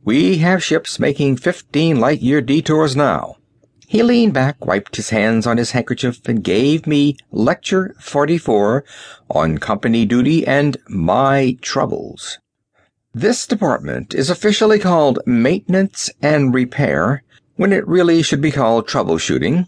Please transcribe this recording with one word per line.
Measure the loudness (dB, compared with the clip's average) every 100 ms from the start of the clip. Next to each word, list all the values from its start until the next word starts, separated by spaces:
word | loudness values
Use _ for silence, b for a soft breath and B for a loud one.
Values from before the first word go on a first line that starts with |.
We | 0 2 2 2
have | 2 2
ships | 0 -2 -4 -4
making | -2 0 0 0
fifteen | -2 -4 -6 -2 0 2
light-year | 2 0 0 0
detours | 2 -2 2 0 0 0
now." | 0 0 -4 -14 _ _ _ _ _
He | 2
leaned | 4 4 2
back, | 2 -2 -2
wiped | -4 -4 -4 -12
his | -4
hands | 0 2 0 0
on | 0
his | -2
handkerchief, | -4 -4 -4 -4 -6 -4
and | -4
gave | 0 0 2 0 0
me | 0 0 -2 _
Lecture | -2 0 0 -2 -2 -2 -10
forty-four | -6 -2 0 0 0 0 2 0 -4 B B B B
on | -2 0 -2
company | -4 -4 0 0 2
duty | 2 2 0 0
and | 0 0 -2 _
my | -4 0 2 2 2 0 -2
troubles. | -6 -4 -2 -4 -10 -14 -16 -16 _ _ _ _ _ _ _
"This | -4 -2 -2 -4
department | -2 0 -2 -4 -8 -6
is | -4 -2
officially | 0 0 2 2 2
called | 2 2 2 0 0
Maintenance | 2 2 0 0 0 0 -4 -12 -4
and | 0 2 2
Repair, | 0 -2 -2 0 0 0 -2 _ b _ -4
when | 0
it | 0 2
really | 2 4 2
should | 2 0
be | -2 0
called | 2 0 0
Troubleshooting. | -4 -2 -2 -2 -2 0 -2